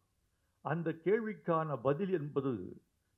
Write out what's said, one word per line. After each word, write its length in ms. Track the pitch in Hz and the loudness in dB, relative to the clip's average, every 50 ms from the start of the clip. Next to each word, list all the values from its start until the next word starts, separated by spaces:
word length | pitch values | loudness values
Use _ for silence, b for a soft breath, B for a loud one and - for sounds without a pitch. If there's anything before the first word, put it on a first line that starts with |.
| _ _ _ _ _ _ _ _ _ _ _ _ | _ _ _ _ _ _ _ _ _ _ _ _
அந்த 300 | - 139 156 170 160 165 | -4 -2 -2 0 0 -2
கேள்விக்கான 880 | 160 160 - 175 208 233 220 214 196 156 - 175 165 160 160 156 139 120 113 | -4 -2 2 2 2 2 2 -2 -6 -4 -2 0 0 2 0 0 -2 0 2
பதில் 300 | 135 147 156 202 185 190 | 2 2 2 0 0 0
என்பது 680 | 160 143 147 - 143 143 139 120 95 90 - - - _ _ _ _ _ _ _ | 0 -2 -2 -2 0 0 0 0 -2 -4 -8 -12 -16 _ _ _ _ _ _ _